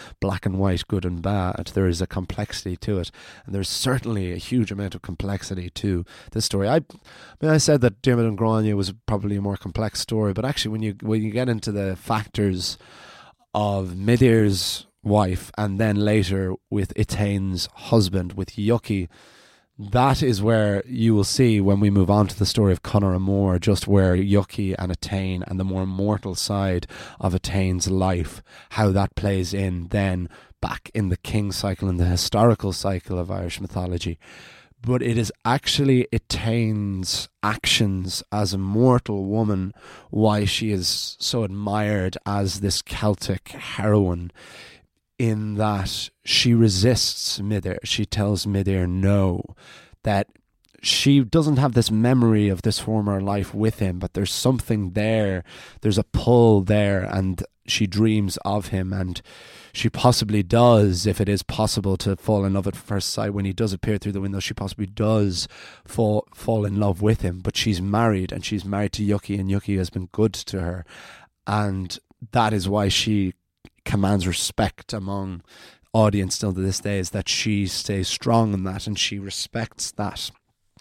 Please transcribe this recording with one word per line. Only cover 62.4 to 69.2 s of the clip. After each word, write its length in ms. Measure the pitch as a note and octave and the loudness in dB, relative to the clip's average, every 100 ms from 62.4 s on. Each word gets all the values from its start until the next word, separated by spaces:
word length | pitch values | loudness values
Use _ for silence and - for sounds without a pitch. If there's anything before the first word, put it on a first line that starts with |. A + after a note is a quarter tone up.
in 100 | G2 | 2
love 120 | F#2+ G2 | 0 -2
at 100 | - | -8
first 360 | - G2+ - | -6 -4 -4
sight, 200 | - G#2+ | -4 -4
when 140 | G2+ G2 | -4 -4
he 80 | |
does 200 | F#2 A2 | -2 -2
appear 260 | F#2+ - G#2 | -2 -2 -2
through 140 | G#2 | -2
the 80 | G2 | -4
window, 180 | G2 G2 | -4 -4
she 160 | - - | -6 -6
possibly 320 | G2 - G2 | -8 -6 -8
does 600 | G#2 G#2+ A2 G2+ F2+ - - - - - | -2 2 4 2 0 -6 -12 -20 -20 -10
fall, 420 | - A2 G#2+ - | -2 0 0 -4
fall 320 | - - A2+ G#2 | -8 -2 -2 0
in 140 | G2 | 0
love 240 | G#2 F2+ | 0 2
with 180 | G#2+ A2+ | 2 2
him, 200 | F#2 F#2 | -2 -4
but 140 | F#2 - | -6 -2
she's 240 | A2+ F2+ | -2 -2
married, 520 | F#2+ G#2 A#2 G2 F#2 | 0 0 2 0 -2
and 120 | - | -6
she's 220 | - G#2 F#2+ | -6 -6 -4
married 280 | G2+ G#2 | -4 -4
to 100 | - | -2
Yuki, 340 | G2+ G2+ | 0 0